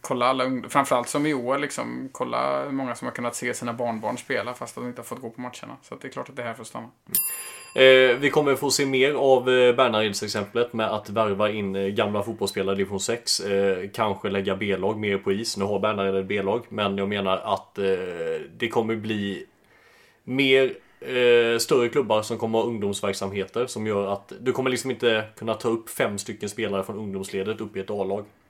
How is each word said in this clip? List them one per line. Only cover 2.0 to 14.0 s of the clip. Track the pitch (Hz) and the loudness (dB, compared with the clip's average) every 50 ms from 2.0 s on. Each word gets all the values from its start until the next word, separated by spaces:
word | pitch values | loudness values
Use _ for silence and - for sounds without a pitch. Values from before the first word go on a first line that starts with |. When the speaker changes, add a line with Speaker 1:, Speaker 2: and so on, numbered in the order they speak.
| 131 135 | -10 -10
Speaker 1:
kolla | - - 127 123 117 123 131 135 139 135 135 | -8 -8 -6 -4 -2 -2 0 0 0 -2 -2
hur | 143 | -4
många | 135 135 135 127 117 | -4 -4 -4 -6 -6
som | - - | -6 -8
har | 123 - | -8 -6
kunnat | - 123 120 120 | -6 -6 -6 -6
se | - 127 123 120 | -4 -4 -6 -4
sina | - 120 120 117 | -4 -6 -6 -6
barnbarn | 120 120 120 113 110 107 107 120 | -4 -4 -4 -4 -4 -4 -6 -6
spela | 120 - - 135 113 113 120 123 | -6 -6 -4 -4 -4 -4 -6 -8
fast | - 120 117 - | -8 -12 -12 -10
att | 123 123 | -10 -10
de | |
inte | 123 123 123 | -10 -10 -12
har | 117 | -12
fått | - 123 127 | -12 -12 -10
gå | 131 117 | -10 -12
på | 117 - | -12 -10
matcherna. | 123 123 123 - - - 127 - | -12 -12 -12 -14 -14 -16 -16 -18
Så | - - - | -16 -18 -16
att | - | -14
det | - | -14
är | 240 | -12
klart | - - 123 - | -10 -10 -12 -10
att | 131 | -10
det | 135 | -8
är | 120 | -8
här | 117 113 | -8 -10
för | 123 | -10
att | 127 | -14
stanna. | - - 120 113 - - _ _ - 117 - - - - - - - - - - - - | -14 -12 -12 -14 -14 -18 _ _ -4 -4 -4 -4 -4 -8 -10 -14 -16 -18 -18 -20 -4 4
Speaker 2:
Eh, | 135 131 131 131 131 131 127 120 | 8 10 10 10 10 8 6 4
vi | 131 143 139 - | 4 2 2 4
kommer | 151 147 143 135 | 4 4 4 2
få | - 143 139 | 2 2 0
se | 123 - 143 | 0 0 0
mer | 135 135 127 131 143 147 | 2 2 4 4 4 4
av, | 135 139 135 131 123 120 127 | 4 6 6 6 6 6 4
eh, | 127 127 123 123 120 | 6 6 8 6 6
Bernhareds | 123 131 123 113 107 107 107 98 - 107 | 6 4 4 4 2 0 0 0 -2 -4
exemplet | 104 - 107 98 - - 117 120 120 - | -2 -2 -4 -4 -2 0 -2 -2 0 0
med | 113 110 107 107 | -2 -2 0 -2
att | 107 - - | -4 -6 -2
värva | 101 113 110 107 98 95 107 104 | 0 0 2 2 2 2 2 0
in, | 107 107 101 98 95 | 0 -2 -2 -2 -2
eh, | 98 98 | -2 -2
gamla | 98 104 110 107 104 104 104 101 | 0 0 0 0 0 0 -2 -4
fotbollsspelare | 117 107 - 101 95 - 101 95 95 98 | -4 -4 -4 -4 -2 -2 -2 -2 0 0
i | |
division | 98 98 92 101 95 | 0 -2 -2 -2 -4
sex. | - - 120 117 - - - - | -2 -2 -4 -4 -2 -4 -2 -2
Eh, | 90 101 98 98 98 98 95 90 92 98 - | 0 0 0 2 2 2 0 -2 -4 -6 -2
kanske | - | 0